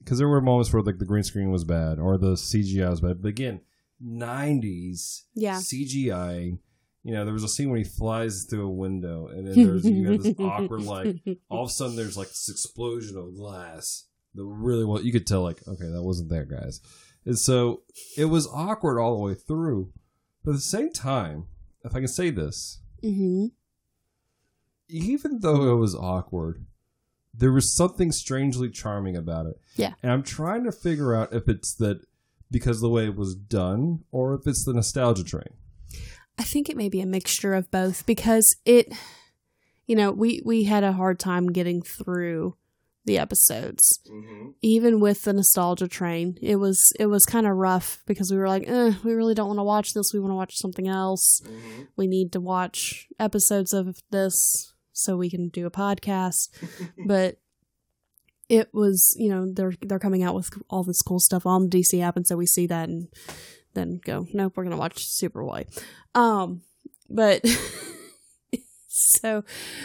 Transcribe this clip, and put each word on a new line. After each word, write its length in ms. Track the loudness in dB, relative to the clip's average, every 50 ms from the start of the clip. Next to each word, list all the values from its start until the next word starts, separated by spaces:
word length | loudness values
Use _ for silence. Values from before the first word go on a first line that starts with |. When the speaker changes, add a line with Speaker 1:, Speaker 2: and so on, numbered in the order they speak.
| -6
Speaker 1:
'Cause 140 | -2 0 2
there 100 | 2 4
were 120 | 4 4
moments 320 | 4 4 4 4 4 4 2
where, 100 | 2 2
like, 160 | 0 -2 -2
the 60 | -2
green 180 | 0 0 0 0
screen 280 | -2 -2 -2 0 0
was 140 | 0 0 0
bad 340 | 0 0 0 0 0 -2 0
or 200 | 2 2 2 2
the 180 | 4 2 2
C 260 | 0 0 0 0 0 0
G 200 | 0 0 0 0
I 60 | 0
was 100 | 0 0
bad. 220 | 0 0 0 -2 -4
But 60 | -6
again, 320 | -4 -4 -6 -6 -6 -8 -12 _ _ _ _ _ _ -18
nineties 1200 | -14 -12 -10 -8 -8 -8 -6 -4 -2 0 0 0 0 -2 -4 -6 -8 -8 -8 -10 -10 -10 -12 -14 -16 _ -6
Speaker 2:
Yeah. 240 | -4 -2 -2 -2 -4
Speaker 1:
C 260 | -6 -6 -6 -6 -6
G 260 | -4 -4 -2 -2 -2
I, 240 | -2 -2 -4 -4 -6 -6 -6 -6 -6 -8 -10 _ _ _ _ _ _ _ -10
you 120 | -8 -6
know, 100 | -4 -4
there 80 | -4 -4
was 100 | -4 -4
a 40 | -4
scene 220 | -4 -2 -2 -2
when 80 | 0 -2
he 60 | -2
flies 600 | -4 -4 -6 -4 -4 -2 -2 -4 -4 -6 -6 -8
through 220 | -8 -6 -6 -4
a 40 | -4
window 580 | -4 -4 -4 -4 -4 -6 -6 -8 -8 -10 -10 -12
and 180 | -12 -12 -8
then 80 | 4 6 8 8
there's, 200 | 8 6 4 2
you 260 | 2 2 4 4 2
have 120 | 2 2 2
this 120 | 0 -2
Speaker 2:
<laughs> 40 | -2
Speaker 1:
awkward, 420 | -2 -4 -2 -4 -4 -4 -6 -6 -6
like, 340 | -6 -6 -4 -4 -4 -4 -6 -6 -10 -10 -10 _ -8
all 160 | -6 -6 -6
of 60 | -6
a 20 | -6
sudden 240 | -6 -6 -6 -6
there's, 200 | -6 -8 -8 -8
like, 120 | -10 -10 -10
this 200 | -10 -10 -8 -8
explosion 680 | -6 -8 -8 -8 -8 -8 -6 -6 -6 -6 -8 -10 -12
of 180 | -12 -12 -12 -14
glass. 720 | -14 -14 -14 -14 -14 -14 -16 -14 -12 -10 -10 -10 -10 -14 _ _ _ _ _ -14
The 100 | -14 -12
really 400 | -12 -8 -4 -2 0 0 2 2
well, 180 | 0 0 0 2
you 100 | 2 2
could 140 | 2 2
tell, 160 | 2 2 0 0
like, 240 | 0 -4 -8 -10
okay, 220 | -12 -10 -8 -8 -6
that 140 | -6 -4 -2
wasn't 280 | -2 -2 -2 -2 -2
there, 140 | -4 -4 -4
guys. 360 | -6 -8 -10 -10 -10 -12 -14 -16 -20 -20 -20 -20 _ _ _ -4
And 120 | -2 -2 0
so 440 | 2 2 4 4 4 2 0 -4 -8 _ -20 -20 -20 -10 -4
it 100 | -2 0
was 220 | 2 2 2 0 0
awkward 500 | -4 -6 -4 -4 -4 -2 -2 0 0 2
all 160 | 0 0 0
the 60 | 0 -2
way 120 | -4 -4
through. 580 | -6 -6 -6 -4 -2 -2 -2 -2 -2 -4 -6 -10 -20 _ _ _ _ _ _ _ _ -4
But 80 | -2 -2
at 40 |
the 40 | -2 -2
same 300 | -2 -2 -2 -2 -4 -4
time, 540 | -6 -4 -4 -2 -2 -4 -4 -8 -10 -12 -14 -16 -20 -20 -20 _ _ -12
if 100 | -8 -6
I 40 | -4
can 80 | -4 -4
say 220 | -4 -2 -2 -2
this, 480 | -2 -2 -4 -4 -6 -8 -12 -12 -14 -16 -20 -20 -14 -8 -4
Speaker 2:
Mm-hmm. 440 | -4 -2 0 0 0 0 0 -2 -2 -6 _ _ _ _ _ _ _ _ _ _ _ _ _ _ _ _ _ _ _ _ _ _ _ _ _ _ _
Speaker 1:
even 520 | -8 -6 -2 -2 -2 -2 -2 -4 -4 0
though 320 | 2 4 4 6 6 6 6
it 40 |
was 180 | 4 4 2 0
awkward, 720 | -2 -2 -2 -2 -2 -4 -4 -4 -4 -4 -4 -6 -8 -12 -18 -20 _ _ _ _ _ _ _ _ _ _ _ -2
there 180 | 2 4 4
was 240 | 6 4 4 2 2
something 380 | 2 2 2 2 2 0 0 0
strangely 560 | -2 -4 -4 -4 -2 0 0 0 -2 -2 -4
charming 480 | -6 -6 -6 -6 -4 -4 -4 -4 -4
about 300 | -4 -4 -4 -4 -4 -4
it. 120 | -6 -10 -12 _ _ -4
Speaker 2:
Yeah. 180 | -4 -4 -4 -4 -4 -2
Speaker 1:
And 100 | 0 0
I'm 100 | 0 0
trying 420 | -2 -6 -6 -4 -4 -4 -2 -4
to 80 | -4 -6
figure 420 | -4 -2 -2 -2 0 0 0 2
out 180 | 0 0 -2 -4
if 160 | 0 2 2
it's 260 | 0 0 -2 -6 -4
that 260 | -2 -2 -2 -2 -4 -8 _ _ _ _ _ _ _ _ -6
because 260 | -4 -2 0 0 0
of 60 | 0 2
the 80 | 2
way 160 | 2 2 0
it 100 | 0 -2
was 180 | -4 -4 -4 -6
done 640 | -8 -6 -4 -2 0 0 0 0 0 0 -2 -2 -4 -6 _
or 240 | -4 -2 -2 -2 -2
if 120 | -2 -2
it's 180 | -2 -2 -2 -2
the 80 | 0 0
nostalgia 500 | 0 0 0 0 2 2 2 2 2 0
train. 240 | -4 -6 -8 -8 -10 -16 -20 -20 -20 -20 -20 -20 -18 -16 -14 -14 -14 -16 -18 -20 _ _ -10
Speaker 2:
I 40 | -6
think 260 | -2 -2 -2 -2 -2
it 80 | -4
may 140 | -4 -2 -2
be 100 | 0 0
a 60 | 0
mixture 480 | 0 -2 -2 -2 -2 -2 -2 0 0 2
of 160 | 0 0 0
both 340 | 0 0 0 0 -2 -2 0
because 520 | 0 0 2 4 4 6 6 8 6 6 4 6
it, 260 | 8 8 8 8 6 0 -16 -16 -18 -20 -20 _ _ _ _ _ _ _ _ _ _ _ _ _
you 100 | 0 2
know, 140 | 4 4 4 2
we, 300 | 2 2 2 2 0 0
we 200 | 0 2 2 4
had 200 | 4 4 4 4
a 80 | 4 2
hard 260 | 2 2 2 0 0
time 280 | -2 -2 0 2 2 2 2
getting 280 | 0 0 0 -2 -2
through 760 | -4 -8 -10 -12 -8 -6 -4 -4 -4 -4 -4 -4 -4 -4 -6 _ _ _ _ _ _ _ _ _ -4
the 100 | 0 0 0
episodes. 800 | 0 0 2 2 2 2 2 -2 -6 -6 0 2 4 4 4 2 _ -10
Speaker 1:
Mm-hmm. 400 | -18 -18 -16 -16 -16 -16 -16 -16 -8 _
Speaker 2:
Even 400 | 2 4 4 6 6 4 4 6
with 220 | 4 4 2 2 0
the 80 | -2 0
nostalgia 560 | 2 4 4 4 4 2 0 0 0 -2 -4
train, 480 | -4 -4 -4 -4 -2 -2 -4 -4 -6 -4 -2
it 140 | 0 0
was, 360 | 2 2 2 4 6 6 6 6 4
it 60 | 2
was 180 | 2 4 4 4
kinda 260 | 4 4 2 2 2
rough 520 | 2 2 2 2 2 2 0 -4 -8 -8 _
because 260 | -4 -4 -2 -2 0
we 60 | 0
were 100 | 0 2
like, 180 | 2 0 0 0 0
"Eh, 240 | 2 4 4 4 4 2 0
we 120 | 0 0
really 180 | 2 2 2 2
don't 140 | 2 0 0
wanna 160 | -2 0 0
watch 300 | 2 2 2 0 -2 -2
this. 180 | -2 -2 0 0
We 80 | -2
wanna 140 | -2 0 -2
watch 220 | -2 -4 -4 -6 -6
something 280 | -6 -6 -4 -4 -2
else. 540 | -2 -2 -2 -2 -2 0 2 2 4 4 2 0
Speaker 1:
Mm-hmm. 380 | -4 -16 -16 -16 -16 -16 -16 -16 -10 _
Speaker 2:
We 100 | -2 0
need 240 | 0 2 0 0 0 -2
to 80 | -4
watch 680 | -4 -2 -2 -2 -2 -4 -4 -6 -6 -6 -8 -10 -14 -14 -6 -4
episodes 540 | -2 0 0 2 2 2 2 2 0 0 -2
of 300 | -2 -2 -4 -6 -12 -10 _
this 640 | -2 0 0 0 2 2 2 2 2 0 -4 -8 _ _ _ _ -8
so 240 | -4 -2 -2 0
we 140 | 0 -2 -2
can 180 | -2 -4 -6 -6
do 160 | -4 -6 -6
a 40 | -4
podcast." 800 | -4 -2 -2 0 -2 -2 -2 -2 0 0 0 0 0 0 -2 -4 -6 -12 -14 -14 -12 -12 -12 -12 -10
Speaker 1:
<laughs> 100 | -6 0
Speaker 2:
But 320 | 2 4 4 4 2 0 -6 _ _ _ _ _ _ _ _ _ _ _ _ _ _ _ _ _ _ _ _ _ 4
it 180 | 4 4 4 2 0
was, 420 | 2 2 4 4 4 4 4 4 2
you 120 | 2 0
know, 200 | 2 0 -2 -2
they're, 220 | -2 -2 -2 -2 -2 -4
they're 180 | -6 -4 -4 -2
coming 240 | 0 0 2 2 2
out 120 | 2 0
with 160 | -2 -4 -6 -10 -14 -12 -6
all 160 | -4 -4 -2
this 160 | 0 0 0
cool 200 | 0 0 2 2
stuff 260 | 2 2 2 2 2
on 160 | 4 4 4 4
the 60 | 4
D 140 | 4 4 4
C 200 | 4 2 2 2
app, 140 | 0 0
and 100 | 0 -2
so 100 | 0 0
we 100 | 0 0
see 200 | 2 2 2 2
that 240 | 0 0 -2 -4 -4
and 180 | -6 -8 -8 -10 _ -20 -18 -18 -18 -18 -18 -20 -20 -20 _ _ -6
then 260 | -6 -4 -4 -6 -6 -6
go, 220 | -6 -6 -6 -6 -4 -2
"Nope, 180 | -2 0 0 -2
we're 80 | -4 -4
gonna 120 | -4 -4
watch 300 | -4 -4 -4 -6 -6 -6 -6
Superboy." 560 | -4 -2 -2 -4 -4 -6 -8 -6 -6 -8 -10 -10 -12 -14 -16 -16 -18 -20 -10 _ 2
Um, 460 | 4 6 6 4 2 0 -2 -6 -8 -12 _ _ _ -20 -20 -20 -20 _ -4
but 340 | 0 4 6 6 6 6 4
<laughs> 1400 | 2 2 2 -2 -6 -10 -12 -14 -14 -16 -18 -20 -20 -20 _ _ _ _ _ _ _ -8 -8 -8 -10 -20 -20 _ -6
so, 560 | -2 2 4 6 4 4 4 2 -2 -2 -2 -6 -10 -14 -14 -14 -12 -14